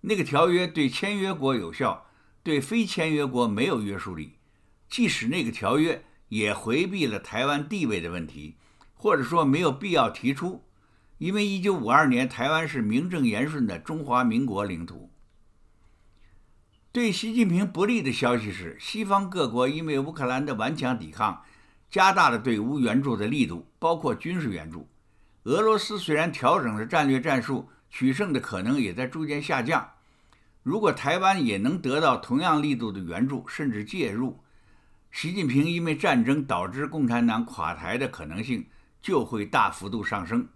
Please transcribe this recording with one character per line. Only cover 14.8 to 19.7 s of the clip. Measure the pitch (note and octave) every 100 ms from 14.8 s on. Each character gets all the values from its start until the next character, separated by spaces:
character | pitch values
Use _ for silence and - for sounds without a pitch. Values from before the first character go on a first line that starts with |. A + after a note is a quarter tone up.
土。 | E2+ E2+ - _ - _ _ _ _ _ _ _ _ _ - - _ _ _ _ _
对 | B3 A#3
习 | F3+ A3
近 | A3+ G#3+
平 | E3+ G3
不 | - G#3
利 | A#3+
的 | C3+
消 | A2 B2 A#2+
息 | G#2+
是， | F#2 F2 -
西 | - G#3
方 | A3 G3+ G3
各 | F3+ C3+
国 | A#2
因 | B2+